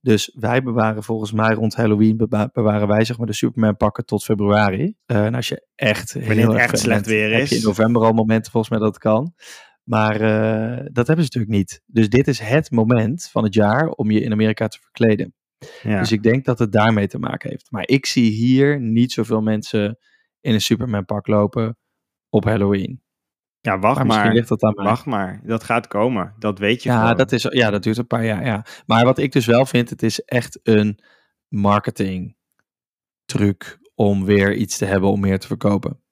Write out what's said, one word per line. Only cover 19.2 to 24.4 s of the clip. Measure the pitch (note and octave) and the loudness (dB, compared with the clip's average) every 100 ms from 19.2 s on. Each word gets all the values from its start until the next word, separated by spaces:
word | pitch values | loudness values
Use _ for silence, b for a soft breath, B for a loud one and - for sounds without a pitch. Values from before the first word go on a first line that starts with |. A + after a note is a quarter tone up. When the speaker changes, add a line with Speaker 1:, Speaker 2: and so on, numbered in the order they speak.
| G#2+ A2 | -2 0
Speaker 1:
mensen | G#2+ G#2+ - A2 G#2 A2+ _ _ _ _ | 0 -2 -2 -2 -2 -6 _ _ _ _
in | D3+ | -2
een | A2 | 0
Superman | - A2 B2 G#2+ | 0 -2 -2 -4
pak | F#2+ G#2 - | -4 -6 0
lopen | G#2 G#2 - A2+ A#2 _ _ _ _ _ | 0 0 -2 -6 -8 _ _ _ _ _
op | A2 | -2
Halloween. | G#2 G#2+ G2+ G2+ F#2 C3 _ _ _ _ _ _ | 0 0 0 0 -4 -10 _ _ _ _ _ _
Speaker 2:
Ja, | - F#2+ | -4 0
wacht | G#2 C#3 | 0 2
Speaker 1:
Maar | A#2 | 2
misschien | G#2+ G2+ | 2 4
Speaker 2:
maar. | |
Speaker 1:
ligt | A2+ | 2